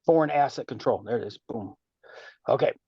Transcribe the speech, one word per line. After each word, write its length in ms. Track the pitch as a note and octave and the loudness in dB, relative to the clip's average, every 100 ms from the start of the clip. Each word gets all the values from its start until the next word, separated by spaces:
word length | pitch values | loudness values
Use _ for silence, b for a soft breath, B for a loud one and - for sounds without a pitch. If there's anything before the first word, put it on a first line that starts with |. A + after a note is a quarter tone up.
| - | 2
Foreign 240 | E3 D3+ | 4 4
asset 360 | D3 C#3+ - B2 | 2 0 -2 -10
control. 360 | A2 - G2+ | -4 0 0
There 140 | G2+ A#2 | -2 -4
it 80 | G2+ | -4
is. 120 | - - | -10 -10
Boom. 260 | A2+ G2 - _ _ B B B B - | -8 -8 -12 _ _ B B B B -2
Okay. 240 | - - - | 0 0 -2